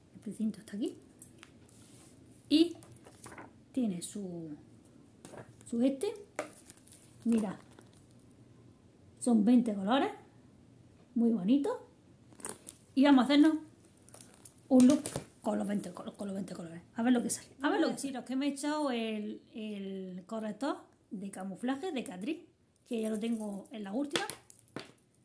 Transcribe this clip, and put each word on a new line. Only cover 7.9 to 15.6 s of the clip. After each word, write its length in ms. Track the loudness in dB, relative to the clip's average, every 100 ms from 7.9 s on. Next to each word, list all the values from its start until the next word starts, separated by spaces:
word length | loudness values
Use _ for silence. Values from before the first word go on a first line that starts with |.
| -20 -20 -20 -20 -20 -20 -20 -20 -20 -20 -20 -20 -4
son 260 | 2 4
veinte 300 | 6 6 4
colores. 380 | 0 0 2 0 -4 -18 -20 -20 -20 -20 -20 -20 -20 -6 2
Muy 160 | 2
bonito. 560 | 2 4 4 2 -4 -8 -20 -20 -20 -20 -16 -14 -14 -16 -20 -4
Y 80 | 4
vamos 200 | 8 8
a 20 |
hacernos 300 | 8 8 6 4 -4 -20 -20 -20 -20 -20 -20 -20 -20 -12 4
un 180 | 8 10
look 160 | 8 0 -8 -10 -10
con 160 | -4
los 80 | -4